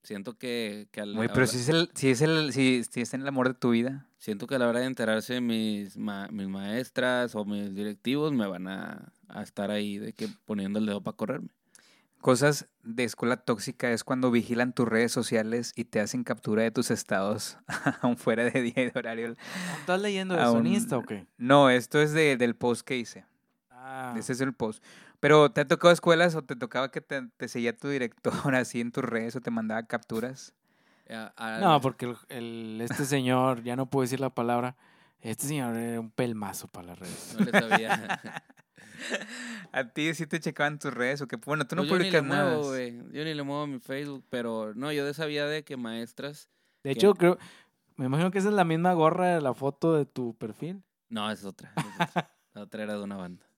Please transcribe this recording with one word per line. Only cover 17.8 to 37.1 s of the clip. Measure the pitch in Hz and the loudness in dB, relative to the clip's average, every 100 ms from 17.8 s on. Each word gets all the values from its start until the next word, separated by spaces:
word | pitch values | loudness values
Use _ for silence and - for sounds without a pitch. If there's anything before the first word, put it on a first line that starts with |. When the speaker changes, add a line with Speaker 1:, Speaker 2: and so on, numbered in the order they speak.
| - - | -2 0
Speaker 2:
aún | 123 120 | -2 0
fuera | - 110 | 0 2
de | 120 131 | 2 2
día | 120 123 | 0 0
y | 123 | -2
de | |
horario. | 127 117 113 117 113 - 185 180 160 | -2 -6 -6 -6 -8 -12 -10 -8 -8
Speaker 3:
¿Estás | 147 185 | -2 0
leyendo | 208 190 190 180 | 0 -2 0 2
eso | |
Speaker 2:
Aún | 120 117 156 | 4 4 4
Speaker 3:
en | |
Insta | 202 233 127 | 2 2 -2
o | |
qué? | - 104 87 _ | -4 -10 -10 _
Speaker 2:
No, | 120 143 139 | 6 8 10
esto | 123 113 147 | 6 4 2
es | 151 | 4
de, | 151 156 127 | 4 4 4
del | 120 110 | 2 2
post | 123 113 - | 0 0 -2
que | 131 | -6
hice. | 110 - _ _ _ _ _ | -6 -12 _ _ _ _ _
Speaker 3:
Ah. | 123 131 131 127 120 | -20 -14 -10 -8 -8
Speaker 2:
Ese | 208 | -6
es | 123 | -2
el | 135 | -2
post. | 127 113 - - - - _ | -2 -6 -6 -16 -20 -20 _
Pero, | 147 151 147 | 8 8 8
¿te | - | 4
ha | 135 | 2
tocado | 165 175 | 6 8
escuelas | 170 175 165 175 160 | 8 6 6 6 2
o | |
te | 139 135 | -6 -8
tocaba | 120 127 131 | -4 -2 -4
que | 165 | -6
te, | - 139 123 _ | -6 -8 -8 _
te | 120 | -8
seguía | 127 117 110 | -2 -2 -2
tu | 143 | -4
director | 139 120 _ - | -2 -4 _ -4
<laughs> | - 147 | -2 2
así | 131 117 120 | 2 2 -4
en | 117 | -4
tus | 139 127 | -2 -2
redes | 113 113 131 | -2 -4 -6
o | |
te | 123 | -4
mandaba | 113 110 110 | -4 -2 -4
capturas? | 113 120 _ 113 120 135 - _ _ _ _ _ _ | -4 -6 _ -6 -6 -10 -18 _ _ _ _ _ _
Speaker 1:
A, | 113 107 - | -14 -14 -10
a | 113 110 | -6 2
Speaker 3:
No, | 180 151 | 6 6
porque | 127 120 123 | 4 -2 -8
el, | 117 _ | -10 _
el, | 135 117 117 110 110 | -10 -10 -10 -10 -8
este | 120 135 139 | -6 -4 0
señor, | 139 127 127 131 123 | 0 2 4 2 0
ya | 117 123 | -4 -4
no | 135 | -2
puedo | 139 | 0
decir | 127 127 | 0 -2
la | 135 - | -4 -2
palabra, | 117 120 123 127 _ _ _ _ | 0 0 -2 -8 _ _ _ _
este | 113 110 139 | -10 -6 -4
señor | 151 123 113 | -4 -4 -4
era | 117 117 | -4 -6
un | 113 | -6
pelmazo | - 123 110 101 95 - | -4 -4 -4 -8 -10 -14
para | - 87 | -16 -16
las | 87 | -16
redes. | 90 | -14